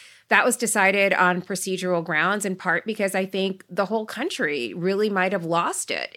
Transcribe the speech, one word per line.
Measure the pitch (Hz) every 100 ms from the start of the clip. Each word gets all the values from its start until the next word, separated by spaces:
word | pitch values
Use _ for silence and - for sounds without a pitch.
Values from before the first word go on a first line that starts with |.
| - - -
that | 208
was | 254 -
decided | 226 214 190 202 196
on | - 180 180
procedural | - 185 190 185 180 170
grounds, | 170 156 175 208 202
in |
part | 185 180 165 220
because | 214 196 190
I | 190
think | 196 190 190 -
the | 175 196
whole | 220 220
country | 214 349 - 160 143 117
really | 165 180 196 214
might | 190 185
have | 196
lost | 165 165 226 392 -
it | 76 -